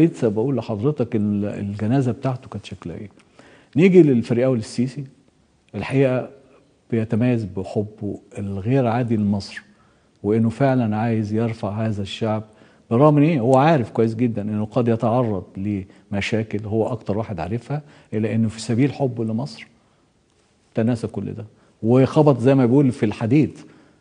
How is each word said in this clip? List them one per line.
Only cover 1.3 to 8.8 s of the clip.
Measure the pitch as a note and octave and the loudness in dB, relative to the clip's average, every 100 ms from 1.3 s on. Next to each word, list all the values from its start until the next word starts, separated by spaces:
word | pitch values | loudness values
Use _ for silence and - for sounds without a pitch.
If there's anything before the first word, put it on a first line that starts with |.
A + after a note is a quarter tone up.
| G2+ G#2 | -2 -4
الجنازة | - G2+ G#2 G#2+ C3+ B2 | -6 -8 -6 -2 0 0
بتاعته | A2+ C3+ A#2+ - | -2 -4 -6 -8
كانت | G#2 - | -14 -14
شكلها | F#2+ F2 E2 | -14 -12 -12
إيه. | G2+ _ _ _ - - _ B2+ | -16 _ _ _ -20 -20 _ 4
نيجي | F#3+ F#3 | 6 8
للفريق | D3+ A#2+ A2+ A#2+ C3 | 8 6 2 0 0
أول | B2 | 0
السيسي، | A2 - B2+ C#3+ C#3 _ _ _ _ _ _ G#2+ | -4 -4 -4 -6 -14 _ _ _ _ _ _ -10
الحقيقة | G2 C3+ C3+ B2+ A#2+ - _ _ _ _ - | -2 2 2 0 -6 -12 _ _ _ _ -6
بيتميز | A2+ A2 A2 B2 A#2+ | -4 0 0 2 0
بحبه | G2+ F#2 F#2 - G#2 - G2+ - - - | -2 -8 -6 -4 -6 -6 -10 -10 -12 -10
الغير | G2+ G2 G2 C#3 | -8 -6 0 0